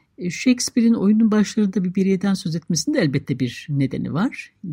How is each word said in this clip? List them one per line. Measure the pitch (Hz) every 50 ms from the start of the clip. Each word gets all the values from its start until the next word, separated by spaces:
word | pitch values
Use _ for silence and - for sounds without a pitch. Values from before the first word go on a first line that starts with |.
| _ _ _
E, | - 208 180
Shakespeare'in | - - - 254 247 247 - - - 247 226 233 233
oyunun | - 185 202 214 220 226 214
başlarında | 214 214 196 - - 220 208 190 - 208 180
biberiyeden | 185 180 196 185 196 190 180 - 202 190
söz | - - 170 156
etmesinin | 170 - - 170 - - 294 302
de | 277
elbette | 180 139 131 139 - - 139 127
bir | 131 117 - - - -
nedeni | 143 139 135 131 131 123 120 123 120
var. | 156 220 285 - - - - _ _ - 175